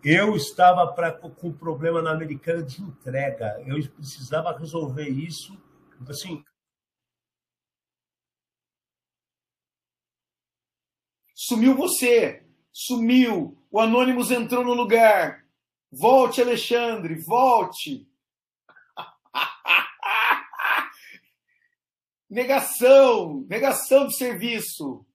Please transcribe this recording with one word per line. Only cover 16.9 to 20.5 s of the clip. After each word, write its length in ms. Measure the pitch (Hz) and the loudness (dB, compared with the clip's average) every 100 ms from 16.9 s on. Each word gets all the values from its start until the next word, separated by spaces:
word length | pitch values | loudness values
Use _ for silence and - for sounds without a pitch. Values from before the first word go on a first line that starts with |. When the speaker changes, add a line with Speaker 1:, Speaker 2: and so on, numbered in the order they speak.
| 220 165 160 | -6 -8 -10
Speaker 2:
volte. 840 | 165 226 262 233 170 - - 127 110 _ _ _ _ _ _ _ _ - | -2 2 4 4 0 -8 -12 -12 -14 _ _ _ _ _ _ _ _ -18
<laughs> 1900 | - _ _ 139 147 - - 175 - - - 226 220 - - | -18 _ _ -8 -8 -8 -2 -2 -2 -10 -6 -2 0 -2 -4